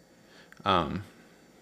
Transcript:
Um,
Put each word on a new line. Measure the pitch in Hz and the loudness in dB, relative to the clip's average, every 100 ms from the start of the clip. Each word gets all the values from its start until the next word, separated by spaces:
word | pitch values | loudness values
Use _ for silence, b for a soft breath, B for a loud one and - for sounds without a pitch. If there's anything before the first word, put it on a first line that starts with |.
| - B B B B B 101 | -20 B B B B B 0
Um, | 92 76 78 98 B B B B B | 2 0 -4 -10 B B B B B